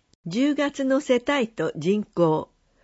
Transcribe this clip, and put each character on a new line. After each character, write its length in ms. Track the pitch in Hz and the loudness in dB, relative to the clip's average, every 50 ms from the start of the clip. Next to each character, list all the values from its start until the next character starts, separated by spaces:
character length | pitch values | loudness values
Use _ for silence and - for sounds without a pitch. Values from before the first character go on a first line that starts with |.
| _ _ _ _ _ | _ _ _ _ _
十 280 | 170 165 226 269 294 294 | -8 -2 0 0 0 0
月 300 | 285 285 285 277 - 277 | 0 -2 -4 -2 -2 -2
の 180 | 262 269 269 285 | 0 0 0 2
世 140 | - 254 | 2 0
帯 320 | 247 247 - 285 285 240 220 | 0 2 0 0 0 -2 -4
と 220 | - - 160 160 - | -4 -4 -4 -4 -4
人 260 | 160 143 175 202 214 208 | -4 -2 0 0 0 -2
口。 480 | - _ 180 170 160 156 156 - - _ _ _ _ _ _ | -6 _ 2 2 2 2 0 -2 -8 _ _ _ _ _ _